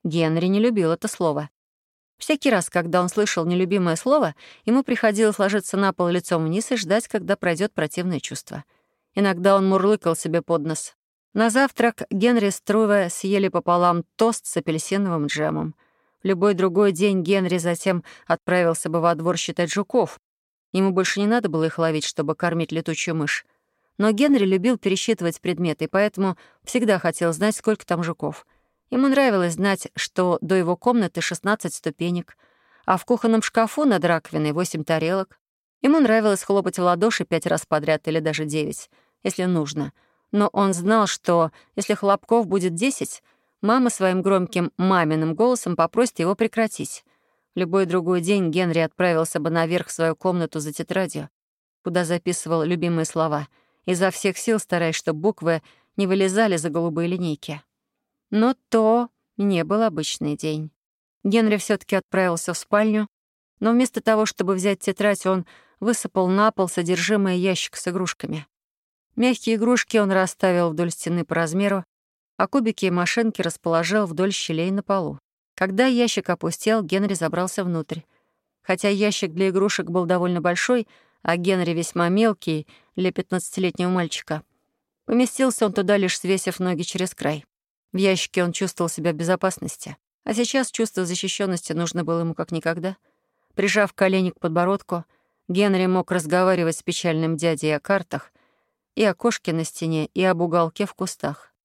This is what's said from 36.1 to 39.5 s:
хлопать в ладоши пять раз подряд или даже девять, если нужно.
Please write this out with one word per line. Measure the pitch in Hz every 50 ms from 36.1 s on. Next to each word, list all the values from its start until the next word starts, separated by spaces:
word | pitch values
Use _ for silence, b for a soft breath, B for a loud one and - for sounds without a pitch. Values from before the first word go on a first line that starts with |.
| 220 226 214 214 196 185
хлопать | - - 196 202 185 196 -
в | -
ладоши | 180 180 175 175 196 233 - - 175
пять | _ 170 160 -
раз | 170 165 160 -
подряд | _ - 151 147 156 156 151 _ 165
или | 160 160
даже | 151 160 151 147 156
девять, | 151 147 156 147 143 - - - _ _ _ _ _ _ _
если | _ 196 - - 180
нужно. | 180